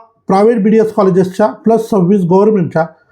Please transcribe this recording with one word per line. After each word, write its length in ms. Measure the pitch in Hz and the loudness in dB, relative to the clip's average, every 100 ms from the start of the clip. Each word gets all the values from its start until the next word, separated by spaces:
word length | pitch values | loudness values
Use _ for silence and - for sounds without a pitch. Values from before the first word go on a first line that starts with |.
| - _ - | -14 _ -4
प्रायव्हेट 360 | 190 214 233 | 0 2 2
बीडीएस 320 | 202 220 214 | 2 2 0
कॉलेजेसच्या 520 | - 196 185 185 - 208 | 0 0 0 -2 -2 -4
प्लस 440 | - 214 220 226 | -2 -2 0 0
सव्वीस 300 | 214 175 208 175 | -2 0 0 0
गव्हर्नमेंटच्या, 560 | 190 208 208 151 160 165 - _ | 2 2 0 -2 -4 -6 -8 _